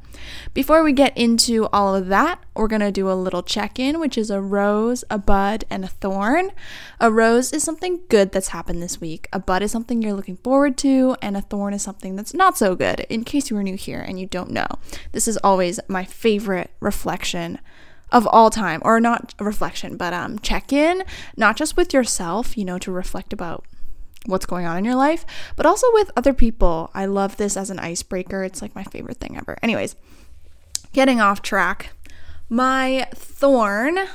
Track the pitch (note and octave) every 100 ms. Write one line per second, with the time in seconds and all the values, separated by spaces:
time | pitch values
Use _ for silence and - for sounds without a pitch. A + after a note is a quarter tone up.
0 | - - - - - - C4+ D#4 D#4 C4
1 | C4 - A#3 A3+ - A3+ G#3+ G3+ G3+ F#3+
2 | F#3 F#3+ D4 F#4+ - - A3 A3 G3+ G3
3 | F#3+ F#3 F#3 F3+ F3 G#3+ G#3 - C4 D#4+
4 | D4+ A#3+ G#3+ G3 G3 G3+ G3+ G#3 A3+ B3
5 | - G#3+ - G3 G3 A3 - G3+ F#3+ -
6 | G3 G3 G#3 D#4 F#4+ - - - - -
7 | A3+ A3 A3+ A#3 B3+ D#4 D#4+ D#4+ F4+ F4
8 | - G#3+ G3 F#3+ - E3+ E3 F3 F3 -
9 | E3 D#3+ - G3 F#3+ F#3 G#3 A3+ A#3 A#3+
10 | G#3+ G3 G3 F3+ A#3+ C4+ C#4+ C4 C#4 C4
11 | B3+ B3 G#3 G3+ - G3+ G3+ G3+ G3+ F#3+
12 | F#3+ F#3+ A3 D#4+ F#4 - G3+ F#3 G2 -
13 | - A3+ A#3 C#4+ - G#3 G3 F#3+ - -
14 | - F#3 F#3+ F3+ - - - - - -
15 | - - - G#3 G3+ F#3+ F3 A3 - F#3+
16 | F#3 - A3+ G#3 G3+ F#3 E3+ - G#3 -
17 | F3 F3 - F3+ E3+ - - - - -
18 | - B3 G#3 A3+ A3 A3 F#3 D#3+ - A3+
19 | A#3 A#3+ A#3+ - G#3 G#3 E3+ - F#3+ -
20 | F3 F3 A#2 G#3+ - G3+ - C#4 D#4 F#4
21 | F#4+ - - - G#3+ A3 D#4 - E4+ C4+
22 | A#3 - E3+ F#3+ A#3+ - F#3 F3+ G3 F3+
23 | F#3 G3 - G#3 F3 E3 - - - -
24 | - - - F#3 - F3+ E3+ E3+ A3 B3+
25 | C#4+ E4 - - - - C#4+ G4+ B4+ A4
26 | G4 - C#4 C4 A#3 - F3+ E3 E3 -
27 | G3 G3 G3 G3+ G3+ G3 F#3+ F#3+ E3+ F3
28 | - F#3 F3+ G3 F#3+ - G#3 G3+ G3 -
29 | - - - - - - A3+ D3+ G2 -
30 | - - - - - - - - - C4
31 | C4+ A#3+ G3+ G3+ - G3+ F3+ G3+ - -
32 | - - - - - A#3 B3+ C4 C4 C4
33 | - A#3+ - - C#4 C4 G#3 G3+ C4+ F4+
34 | G4